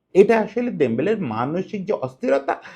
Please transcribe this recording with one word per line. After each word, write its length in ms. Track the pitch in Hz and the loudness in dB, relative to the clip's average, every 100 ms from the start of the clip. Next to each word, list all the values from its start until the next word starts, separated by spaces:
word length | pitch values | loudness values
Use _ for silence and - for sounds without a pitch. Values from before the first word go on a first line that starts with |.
| _ | _
এটা 260 | 175 208 226 | 4 6 4
আসলে 320 | 202 233 240 | 0 -4 -6
দেমবেলের 460 | 185 127 117 175 220 | 0 0 0 0 0
মানসিক 680 | 143 110 127 170 185 208 180 | -2 -2 -2 -4 -6 -8 -4
যে 80 | |
অস্থিরতা, 680 | - 127 - 254 277 277 - - | -4 -4 -6 -2 -2 -2 -8 -8